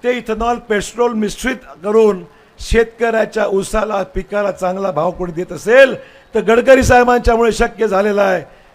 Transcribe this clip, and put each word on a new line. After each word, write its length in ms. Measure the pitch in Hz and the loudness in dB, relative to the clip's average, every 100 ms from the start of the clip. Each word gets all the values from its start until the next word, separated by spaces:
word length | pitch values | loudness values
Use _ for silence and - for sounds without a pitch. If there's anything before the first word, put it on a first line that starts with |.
ते 140 | 247 247 | -4 -4
इथेनॉल 400 | 226 220 233 240 | -4 -4 -2 -4
पेट्रोल 560 | - 208 - 226 240 | -2 -4 -4 -2 -2
मिश्रित 440 | 220 208 - 247 247 - 147 | -2 -4 -4 -6 -6 -10 -10
करून 400 | 196 220 214 185 165 _ _ - | 0 2 2 0 -8 _ _ -12
शेतकऱ्याच्या 840 | - 226 226 - 233 220 202 220 202 | -2 0 0 -2 -2 0 -2 -4 -2
उसाला, 580 | 196 - 214 208 196 | -2 -2 -4 -4 -4
पिकाला 480 | 185 190 185 208 202 | -6 -8 -6 -4 -4
चांगला 400 | - 180 190 196 | -4 -4 -4 -4
भाव 200 | 151 175 | -2 -4
कोणी 200 | 170 175 | -4 -8
देत 200 | 165 175 | -8 -10
असेल, 440 | 156 156 254 269 185 - - _ 220 | -6 2 4 4 2 -12 -20 _ -2
तर 60 | |
गडकरी 420 | 180 226 233 262 | 2 2 6 6
साहेबांच्यामुळे 680 | 254 247 247 247 240 226 233 | 6 4 4 2 2 2 2
शक्य 360 | 214 233 208 220 | 0 -2 -2 -2
झालेलं 340 | 190 208 202 | 0 0 0
आहे. 360 | 196 175 - - _ | 0 -2 -6 -20 _